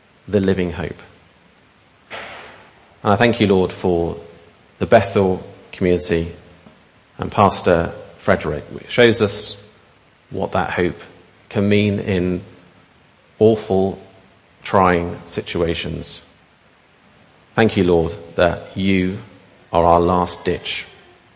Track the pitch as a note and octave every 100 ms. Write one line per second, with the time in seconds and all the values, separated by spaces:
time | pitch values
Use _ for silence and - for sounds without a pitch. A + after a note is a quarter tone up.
0 | _ _ - G2 F#2+ F#2 F2+ D#2+ D#2+ -
1 | - - _ _ _ _ _ _ _ _
2 | _ - - - - - - _ _ _
3 | A2+ G2+ A#2+ G#2+ G2+ F#2+ F2+ - F#2+ E2+
4 | E2+ D#2+ - - _ _ _ - - A2+
5 | G#2+ G#2+ F#2+ F#2 - - - - F#2 F2+
6 | - E2+ E2 - - - - - _ _
7 | _ - F2+ G2+ G2 - - E2+ E2+ -
8 | - - - F#2 D#2+ D2 - - - -
9 | A#2+ G2+ G#2 - - - - _ _ _
10 | _ _ _ G2 F#2+ G2 F2 - F2+ D2
11 | - - _ _ - G#2 G2+ G#2 G#2 G2+
12 | - F#2 F2+ F2+ - - - _ _ _
13 | _ _ _ - A2 A2 - F#2+ F#2+ F2
14 | - - _ _ _ _ - G#2 F#2 F2+
15 | E2+ - - - - - E2+ E2 E2 D#2+
16 | D#2 - - _ _ _ _ _ _ _
17 | _ _ _ _ _ - A2+ G#2 F2+ E2+
18 | E2 - - - F2 E2 - - F#2+ F#2+
19 | F#2 G#2 - - _ _ _ E2+ E2+ E2+
20 | F2 F2+ F2 - - E2+ - - - -
21 | - _ _